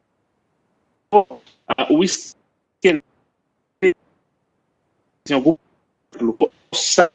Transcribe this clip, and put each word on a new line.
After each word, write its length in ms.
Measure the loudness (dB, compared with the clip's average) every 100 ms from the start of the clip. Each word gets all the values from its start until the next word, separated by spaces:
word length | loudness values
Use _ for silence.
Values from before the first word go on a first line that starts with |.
| _ _ _ _ _ _ _ _ _ _ 0 0 0 -8 _ _ -10
a, 240 | -6 0
o 100 | 0
esqueleto, 1040 | 0 -4 -12 -20 _ _ _ _ 0 0 -6 _ _ _ _ _ _ -4
em 1500 | -2 -2 _ _ _ _ _ _ _ _ _ _ _ _ -4
algum, 240 | -2 0 0 _ _ _ _ _ -8 -6 -2 -2 _ _ -8 -2 2 0